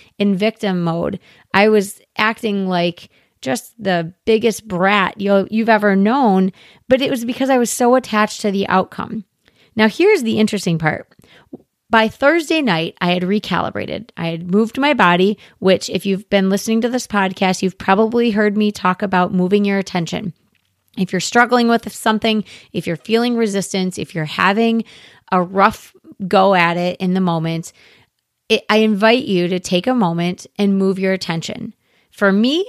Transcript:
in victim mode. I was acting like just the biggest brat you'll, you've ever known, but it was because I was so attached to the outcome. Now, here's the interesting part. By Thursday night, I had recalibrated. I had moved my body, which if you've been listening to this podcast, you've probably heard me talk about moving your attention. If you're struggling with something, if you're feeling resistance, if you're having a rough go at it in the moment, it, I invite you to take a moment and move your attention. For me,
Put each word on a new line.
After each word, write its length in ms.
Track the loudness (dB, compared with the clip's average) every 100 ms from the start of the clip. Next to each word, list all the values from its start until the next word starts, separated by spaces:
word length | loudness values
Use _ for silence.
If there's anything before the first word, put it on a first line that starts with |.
| _ -4
in 160 | -2
victim 480 | 0 -2 -2 -4 -2
mode. 380 | -2 -2 -4 -6 -12 _ _
I 160 | 2 4
was 320 | 4 0 -8 _ -2
acting 480 | -2 -2 -4 -4 -2
like 420 | 0 -2 -4 -16 _ _ _
just 340 | -6 -6 -8 -8
the 360 | -2 -2 -4 -6
biggest 420 | 0 2 2 -2 -6
brat 540 | -2 2 2 0 -2
you'll, 260 | 0 0 2
you've 180 | -2 2
ever 260 | 4 4
known, 560 | 2 2 2 2 2 0 -4 -18 _ 0
but 140 | 0
it 80 | 0
was 160 | -2 -4
because 240 | -4 0
I 80 | 2
was 100 | 0
so 260 | 0 2
attached 460 | 2 2 0 -2 -2
to 100 | -4
the 160 | -2 0
outcome. 580 | 0 -2 -6 -8 -10 -14 _ _ _ _ 2
Now, 100 | 2
here's 360 | 4 4 4
the 160 | 2 0
interesting 400 | 0 0 -2 -2
part. 360 | -2 -4 -10 _ _ -20 _ -20 _ _ _
By 180 | 0 0
Thursday 540 | 0 2 2 0 -2
night, 340 | 0 -2 -2 -4
I 100 | -2
had 100 | -2
recalibrated. 880 | 0 -2 -2 -2 -2 -6 -8 -10 -12 -10
I 120 | -8
had 220 | -8 -2
moved 280 | 0 0 -2
my 160 | -2
body, 420 | 2 4 4 2 0 -10 _
which 320 | 0 0 0
if 160 | -6 -4
you've 240 | -4 0
been 180 | 0 2
listening 320 | 0 0 -2
to 80 | -2
this 180 | -4 -4
podcast, 540 | -2 -2 -2 -2 0
you've 160 | -4 -4
probably 540 | 0 2 2 2 0
heard 260 | 2 0 2
me 160 | -2
talk 300 | 0 -2 -2
about 320 | 0 0 0
moving 320 | 0 2 2 2
your 120 | -2
attention. 540 | -2 -4 -4 -6 -8 -12 _ _ _ _ _ -6
If 160 | -4
you're 80 | -4
struggling 480 | 0 0 2 2 2
with 240 | 0 -2
something, 520 | -4 -2 0 0 -2 -4 -14 -10
if 140 | -8 -6
you're 100 | -8
feeling 400 | -2 0 0 0
resistance, 640 | -2 -2 -4 -4 -4 -6
if 160 | -10
you're 100 | -8
having 600 | -6 -2 0 2 2 0 -4 -14 -20 -20 _
a 120 | -2
rough 520 | 0 2 2 0 -12 _ -20 -12 0
go 280 | 4 4
at 240 | 4 2 0
it 180 | -4 -2
in 140 | -2
the 80 | 0
moment, 540 | 0 0 -2 -6 -8 -18 _ _ _ _ _ _ _
it, 160 | -2 2
I 80 | 2
invite 460 | 2 2 2 2
you 240 | 2 0 0
to 120 | -4
take 260 | -2 -2 0
a 80 |
moment 520 | 0 0 0 -2 -4 -12 -4
and 200 | 0 0
move 200 | 0 0
your 140 | -2
attention. 640 | -2 -4 -6 -6 -10 -12 -16 _ _ _
For 200 | -2 2
me, 340 | 4 2 0